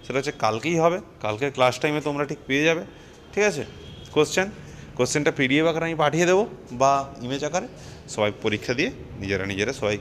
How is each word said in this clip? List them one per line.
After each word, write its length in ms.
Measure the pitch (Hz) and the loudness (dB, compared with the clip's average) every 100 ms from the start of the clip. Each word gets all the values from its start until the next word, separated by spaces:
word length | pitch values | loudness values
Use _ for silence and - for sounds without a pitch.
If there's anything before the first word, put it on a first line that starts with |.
সেটা 140 | - 127 | -4 -4
হচ্ছে 120 | 139 | -4
কালকেই 460 | 143 113 110 147 170 | -2 0 0 0 2
হবে। 200 | 165 180 - - | 4 2 -6 -8
কালকের 300 | 107 107 143 | -4 -2 -2
class 280 | 135 127 123 | 4 4 4
টাইমে 220 | 156 147 | 0 0
তোমরা 240 | 147 143 143 | -2 -2 -4
ঠিক 120 | 131 - | -6 -2
পেয়ে 160 | 135 | 2
যাবে, 200 | 160 165 196 - - - - | 4 2 -2 -14 -20 -20 -8
ঠিক 100 | - | 0
আছে? 220 | 208 160 110 - - - - | 2 0 -8 -10 -16 -16 -4
Question, 380 | - 147 - 190 - - - - - | 2 2 2 -2 -6 -16 -18 -16 -2
কোশ্চেনটা 340 | 127 156 147 | 0 2 0
পিডিএফ 340 | - 131 143 160 | 2 2 4 4
আকারে 180 | 160 165 | 2 -2
আমি 100 | 160 | 2
পাঠিয়ে 300 | 151 151 175 | 2 4 4
দেবো 220 | 185 220 - - | 4 2 -6 -14
বা 380 | 123 135 139 139 - | 2 4 4 0 -10
image 220 | 120 135 | -6 -4
আকারে। 240 | 147 175 240 - - - - | -2 -4 -6 -14 -18 -18 -10
সবাই 220 | - 107 101 | 0 0 0
পরীক্ষা 320 | 110 104 - | -2 -2 -2
দিয়ে 180 | 123 190 - - - | 0 0 -2 -14 -10
নিজেরা 260 | 98 98 98 | -2 -2 -2
নিজেরা 280 | 98 107 | -2 -2
সবাই 240 | 135 104 104 | 0 -2 -2